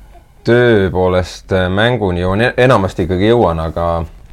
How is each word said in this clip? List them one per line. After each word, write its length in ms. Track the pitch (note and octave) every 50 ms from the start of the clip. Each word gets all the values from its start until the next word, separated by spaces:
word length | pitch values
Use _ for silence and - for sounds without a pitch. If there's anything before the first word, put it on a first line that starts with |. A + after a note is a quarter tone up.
| - - - - - _ _ -
töö 500 | - - - A#2+ B2 A#2+ A#2 G#2 G2 F#2
poolest, 640 | E2 F2+ F#2 F#2 F2+ F#2 F2+ - - - - - G2
äh, 160 | F#2 F#2 F2+
mänguni 520 | F#2 G2 G#2+ A#2+ B2 A#2 G#2 F#2+ F2 F2
jõuan, 200 | F2+ F#2 F#2+ G2+
e-, 120 | A#2 B2+ -
enamasti 500 | - B2 B2+ C3 G#2+ G#2+ G#2 - - F#2+
ikkagi 240 | D#2+ F#2 F2+ G2 A2
jõuan, 320 | A#2 A#2+ A2 F2 E2 E2
aga 260 | D#2+ E2 D#2+ E2+ E2+ E2+ E2+ E2 E2 D#2+ - - - -